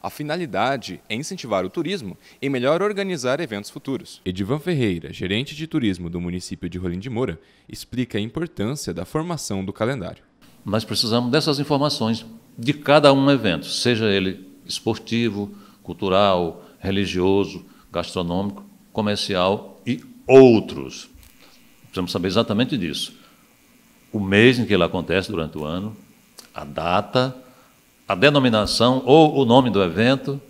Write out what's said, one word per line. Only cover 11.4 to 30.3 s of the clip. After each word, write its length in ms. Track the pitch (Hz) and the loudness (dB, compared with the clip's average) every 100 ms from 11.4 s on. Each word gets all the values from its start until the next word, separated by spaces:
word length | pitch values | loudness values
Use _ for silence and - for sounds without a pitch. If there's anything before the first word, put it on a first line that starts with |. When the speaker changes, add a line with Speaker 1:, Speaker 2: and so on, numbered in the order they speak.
| 156 143 | 0 -2
Speaker 2:
informações 680 | 139 139 147 147 113 113 - - _ - | 0 0 0 -2 -2 -2 -8 -20 _ -6
de 180 | 120 | -4
cada 380 | 143 - 151 143 | -4 4 6 8
um 180 | 139 139 | 6 4
evento, 340 | 139 110 80 - | 2 2 -2 -6
seja 400 | - 120 113 110 | -2 0 2 2
ele 380 | 98 95 90 - - - | 2 0 -6 -16 -20 -14
esportivo, 920 | - 120 110 - 117 117 101 101 101 - _ | -6 -4 -4 -4 -2 -2 -2 -8 -10 -20 _
cultural, 840 | - 85 98 92 101 92 85 80 - - | -16 -6 0 4 4 2 -2 -6 -20 -10
religioso, 840 | 98 98 92 87 92 98 90 87 - - _ | -4 -2 -2 0 2 2 0 -8 -18 -20 _
gastronômico, 720 | 87 87 - 85 87 101 101 - - _ | -8 -6 -6 -4 -2 -4 -8 -20 -20 _
comercial 880 | - 104 104 - 92 92 101 - - - | -4 -2 -2 -2 0 0 0 -6 -14 -8
e 160 | 131 - - - | -8 -10 -14 8
outros. 840 | 131 131 110 98 71 65 - - - - - - - _ _ | 12 12 8 2 -10 -12 -14 -20 -20 -20 -20 -20 -20 _ _
Precisamos 280 | - - 87 | -10 -6 -4
saber 160 | 98 92 | -2 0
exatamente 500 | 95 113 107 131 131 | 0 0 0 0 -2
disso. 360 | 82 69 - - - _ _ _ _ _ _ _ _ | -4 -6 -10 -14 -20 _ _ _ _ _ _ _ _
O 80 | 110 | -6
mês 400 | 95 101 123 123 | 2 6 6 6
em 60 | 110 | 2
que 80 | |
ele 100 | 98 | 2
acontece 480 | 85 90 80 90 92 | 2 0 -2 -2 -2
durante 260 | 98 78 76 | -6 -6 -8
o 80 | 76 | -8
ano, 320 | 87 107 107 - _ _ - - | -6 -8 -12 -20 _ _ -20 -18
a 100 | - | -16
data, 720 | 73 71 82 92 104 131 131 127 - _ _ _ _ _ - | -12 -6 0 0 0 -2 -2 -6 -20 _ _ _ _ _ -6
a 60 | |
denominação 880 | 92 139 147 127 113 98 - 117 131 131 | 2 4 4 4 2 0 2 2 2 6
ou 360 | 151 156 190 | 6 8 4
o 40 | 117 | 6
nome 260 | 123 123 | 6 6
do 100 | 98 | 2
evento 580 | 90 85 120 135 131 | 0 2 0 0 -4